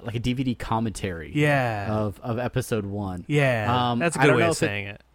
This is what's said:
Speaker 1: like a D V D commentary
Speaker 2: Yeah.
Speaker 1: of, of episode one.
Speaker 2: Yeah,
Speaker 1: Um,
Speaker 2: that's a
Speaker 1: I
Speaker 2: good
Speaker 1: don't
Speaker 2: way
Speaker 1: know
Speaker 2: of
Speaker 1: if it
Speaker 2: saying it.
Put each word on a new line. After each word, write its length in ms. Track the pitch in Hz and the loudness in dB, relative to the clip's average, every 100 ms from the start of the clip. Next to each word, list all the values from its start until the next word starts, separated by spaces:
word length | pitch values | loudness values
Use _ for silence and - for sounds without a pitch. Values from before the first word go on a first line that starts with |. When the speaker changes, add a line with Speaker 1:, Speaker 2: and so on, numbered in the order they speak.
Speaker 1:
like 100 | 113 | -8
a 60 | 117 | -4
D 140 | 123 | -2
V 100 | 123 | 0
D 100 | 131 | -2
commentary 800 | 117 - 113 113 - 98 85 76 | -2 -2 -2 -2 -4 -6 -6 -4
Speaker 2:
Yeah. 540 | 147 147 139 123 104 101 | 0 2 2 0 -2 -2
Speaker 1:
of, 280 | 107 107 - | 0 -2 -4
of 160 | 123 117 | -4 -2
episode 480 | 123 131 - 110 98 | -2 -2 -2 -2 -2
one. 400 | 104 95 90 - | -4 -4 -6 -2
Speaker 2:
Yeah, 640 | 147 135 117 107 123 123 | 2 2 2 0 2 2
Speaker 1:
Um, 40 | 120 | 2
Speaker 2:
that's 180 | 170 147 | 0 4
a 40 | |
Speaker 1:
I 40 | 139 | 6
Speaker 2:
good 20 | |
Speaker 1:
don't 100 | 123 | 6
Speaker 2:
way 60 | |
Speaker 1:
know 60 | 113 | 4
Speaker 2:
of 80 | - | 2
Speaker 1:
if 40 | |
it 40 | 117 | 0
Speaker 2:
saying 180 | 101 101 | -2 -6
it. 120 | 104 _ | -10 _